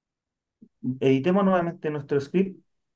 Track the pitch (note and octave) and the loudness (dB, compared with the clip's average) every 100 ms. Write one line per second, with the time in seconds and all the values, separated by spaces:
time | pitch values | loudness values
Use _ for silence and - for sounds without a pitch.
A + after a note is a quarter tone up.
0 | _ _ _ _ _ _ - _ A#2+ C3 | _ _ _ _ _ _ -20 _ -8 0
1 | C3+ C3+ D#3 F#3+ G3 F#3 E3+ D#3+ D#3+ D3+ | 2 2 2 2 2 2 0 -4 -6 -6
2 | - C#3+ C#3 F3+ F#3+ - _ _ _ | -2 -2 0 -2 -2 -4 _ _ _